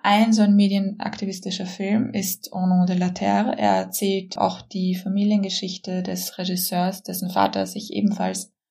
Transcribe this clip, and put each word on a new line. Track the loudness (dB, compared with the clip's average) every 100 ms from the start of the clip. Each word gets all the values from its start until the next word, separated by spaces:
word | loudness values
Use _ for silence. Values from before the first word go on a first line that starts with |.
Ein | 2 4 6
so | 4
ein | 6 6
medienaktivistischer | 6 2 -2 -4 -8 -6 -8 -6 -8 -6 -8
Film | -6 0 0 0
ist | -2 -4 -6 -8
Au | -2 2
nom | 4 4
de | 2
la | 0
terre. | 0 0 2 2 0
Er | 2 2
erzählt | 0 -2 0 -2 -4 -2
auch | -2 -2
die | -10 -4 -2 -2
Familiengeschichte | -2 0 2 2 0 -4 -8 -8 -6 -6
des | -4 -6 -8 -6
Regisseurs, | -4 -4 -2 -2 -2 -4
dessen | -8 -8 -4
Vater | 0 2 0 -4
sich | -8 -8
ebenfalls, | -2 0 0 -4 -6 -10 _ _